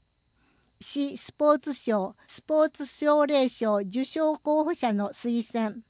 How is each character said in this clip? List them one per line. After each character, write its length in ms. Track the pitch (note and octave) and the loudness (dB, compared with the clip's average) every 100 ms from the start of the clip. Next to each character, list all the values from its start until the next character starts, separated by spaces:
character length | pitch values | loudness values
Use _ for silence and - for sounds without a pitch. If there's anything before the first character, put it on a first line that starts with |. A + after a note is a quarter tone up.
| _ _ _ _ _ _ _ - | _ _ _ _ _ _ _ -20
市 380 | - C#4+ C#4 - | -8 -4 -4 -6
ス 160 | - | -10
ポ 200 | - D4+ | 0 4
ー 60 | D4+ | 4
ツ 140 | D4+ | 0
賞、 420 | C4 - G#3+ F#3+ - - | -6 -2 0 -2 -8 -18
ス 160 | - | -12
ポ 220 | - D4+ D#4 | 0 2 2
ー 40 | |
ツ 160 | - C4+ | 0 -12
奨 400 | - D4 D4 D4 | -2 2 4 4
励 240 | C#4+ B3+ | 4 2
賞 280 | - A3 G3+ | 0 0 0
受 280 | F#3+ A#3 C4+ | 0 -4 -4
賞 320 | D#4+ D#4 D4+ | 0 0 0
候 260 | D4+ D#4 | 0 2
補 120 | D4+ E4+ | 2 0
者 180 | A#3+ | 0
の 160 | G#3 G#3 | 0 -2
推 320 | - A#3+ A#3 | -4 -2 -2
薦。 400 | A3 A#3 G#3+ D3 | -2 -2 -4 -6